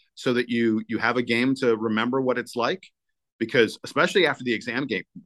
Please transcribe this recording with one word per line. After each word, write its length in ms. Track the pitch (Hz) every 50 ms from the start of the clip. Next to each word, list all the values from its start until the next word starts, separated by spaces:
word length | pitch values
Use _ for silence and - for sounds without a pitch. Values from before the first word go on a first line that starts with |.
| _ _ _
so 200 | - - 135 123
that 160 | 120 - 117
you, 320 | 120 117 117 113 113 113 110 -
you 100 | 113 101
have 180 | 110 117 123
a 60 | 127
game 320 | 117 - 117 117 127 135 135
to 220 | 131 135 120 113
remember 440 | 104 113 113 107 110 117 123 127 135
what 160 | 131 127 120
it's 200 | 123 117 - -
like. 280 | 120 113 131 185 - - - _ _ _ _ _ _ _ _ _ -
Because 400 | 110 - - 127 113 98 - -
especially 440 | - - - 143 170 185 - 202 165
after 180 | 147 131 - 131
the 80 | 123
exam 340 | 110 113 117 123 113 127 143
game, 180 | 123 104 92 - _ - 92 -